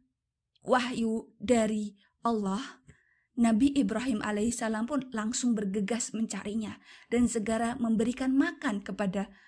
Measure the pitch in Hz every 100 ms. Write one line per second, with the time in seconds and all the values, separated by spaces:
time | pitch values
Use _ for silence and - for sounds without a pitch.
0 | _ _ _ _ _ _ - 247 247 240
1 | 226 226 - - 202 240 214 214 208 -
2 | _ _ 233 226 196 196 277 - - -
3 | _ _ _ - 233 214 277 285 202 220
4 | 262 214 214 208 233 226 220 220 233 285
5 | 254 220 220 - 247 220 202 214 196 233
6 | - 220 220 196 208 220 208 - - -
7 | - 240 233 233 208 226 226 - 233 220
8 | 233 - 262 269 339 330 277 202 - 190
9 | 202 196 202 -